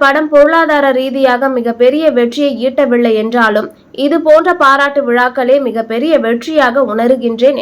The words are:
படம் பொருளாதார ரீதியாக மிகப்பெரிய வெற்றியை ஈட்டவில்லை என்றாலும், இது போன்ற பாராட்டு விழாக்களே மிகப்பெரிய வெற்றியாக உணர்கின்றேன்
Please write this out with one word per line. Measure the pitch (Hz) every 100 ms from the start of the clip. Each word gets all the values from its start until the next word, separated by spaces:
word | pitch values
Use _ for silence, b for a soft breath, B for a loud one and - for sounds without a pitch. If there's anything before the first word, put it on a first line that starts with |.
படம் | 277 294 302
பொருளாதார | 294 294 330 320 294 277 254
ரீதியாக | 262 269 262 247 269 254
மிகப்பெரிய | 233 233 247 294 311 247
வெற்றியை | 240 240 285 226 254
ஈட்டவில்லை | 269 269 240 233 214
என்றாலும், | 220 240 220 214 - b b - 277
இது | 330 311
போன்ற | 311 330 349
பாராட்டு | 285 277 285 285 247
விழாக்களே | 240 247 254 247 277 247
மிகப்பெரிய | 220 220 226 311 285 226
வெற்றியாக | 233 320 311 262 262 233
உணர்கின்றேன் | 220 240 262 240 226 262 254